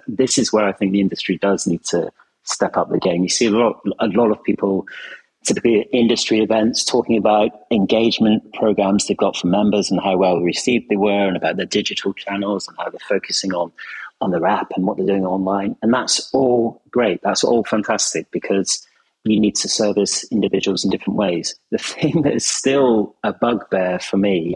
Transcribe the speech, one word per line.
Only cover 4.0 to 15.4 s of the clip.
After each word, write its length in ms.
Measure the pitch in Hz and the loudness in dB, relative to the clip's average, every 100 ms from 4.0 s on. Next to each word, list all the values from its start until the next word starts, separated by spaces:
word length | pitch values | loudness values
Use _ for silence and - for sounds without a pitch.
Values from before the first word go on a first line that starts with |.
| 110 | 0
lot 220 | 95 113 | 2 2
of 120 | 104 | 2
people, 420 | - 98 101 92 - - - - _ _ - | -2 -2 0 -2 -4 -12 -18 -20 _ _ -4
typically 340 | - 117 107 | 0 2 2
at 60 | - | 2
industry 500 | 127 117 113 - 110 | 2 2 2 2 2
events, 440 | 107 110 110 - | 2 2 2 0
talking 320 | - 123 - 113 | -2 0 2 2
about 360 | 107 104 107 - - | 4 4 2 -2 -2
engagement 840 | 113 95 113 117 - 110 107 - | 0 2 4 2 2 2 2 0
programs 540 | - 110 101 98 101 - | -2 0 2 2 2 0
they've 100 | 98 | 0
got 220 | 98 - | 0 0
for 80 | 90 | 0
members 440 | 98 107 101 92 | 2 2 2 0
and 120 | 92 | 0
how 160 | 98 92 | 0 2
well 220 | 92 87 | 2 2
received 480 | 87 80 - 120 - | 0 -2 0 -2 0
they 60 | 101 | 0
were 320 | 104 101 98 | 2 2 0
and 80 | 87 | 0
about 180 | 82 92 | -2 -4
their 80 | |
digital 480 | 90 104 101 104 98 | -2 -2 -2 -4 -6
channels 560 | 95 - 101 101 98 - | -6 -8 -6 -2 -4 -6
and 80 | - | -10
how 140 | - | -12
they're 100 | - - | -10 -4
focusing 460 | 98 - - 95 | -4 -2 -6 -4
on, 180 | 87 85 - - - - - | -4 -4 -8 -18 -16 -16 -6
on 120 | 95 | -2
their 120 | 87 | 0
app 260 | 87 107 - - | 0 -2 -4 -4
and 100 | 95 | -4
what 120 | 101 | -2
they're 80 | 95 | 0
doing 180 | 98 | 0
online. 520 | 92 95 | 0 -2